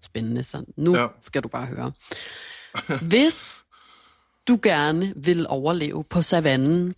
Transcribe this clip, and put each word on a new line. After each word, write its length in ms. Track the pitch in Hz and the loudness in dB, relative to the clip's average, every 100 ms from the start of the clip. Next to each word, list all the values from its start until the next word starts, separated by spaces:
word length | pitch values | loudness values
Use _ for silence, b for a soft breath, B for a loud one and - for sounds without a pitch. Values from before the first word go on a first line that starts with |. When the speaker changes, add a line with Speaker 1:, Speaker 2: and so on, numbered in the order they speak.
Speaker 1:
spændende, 420 | - 113 113 120 | -14 -8 -4 -4
så 200 | 127 - - - | -6 -10 -12 -2
nu 180 | 160 175 | 2 2
Speaker 2:
Ja. 120 | 120 - | 2 -4
Speaker 1:
skal 220 | - 139 | -8 -6
du 40 | 117 | -6
bare 180 | 123 127 | -6 -8
høre. 260 | 127 127 143 B B B B B B | -8 -8 -10 B B B B B B
Speaker 2:
<laughs> 520 | B - - 143 165 | B -10 -6 -6 2
Speaker 1:
Hvis 440 | 220 311 - - - - b b b b b b _ - | 4 4 2 -8 -16 -20 b b b b b b _ 0
du 120 | 233 | 4
gerne 500 | 214 156 147 160 196 165 | 4 4 4 2 -2 -2
ville 340 | 147 170 160 | 0 0 0
overleve 540 | 135 143 175 147 - | -2 0 0 -2 -6
på 180 | 156 180 | -2 0
savannen, 760 | 165 175 151 131 135 175 180 | 2 2 4 4 4 2 0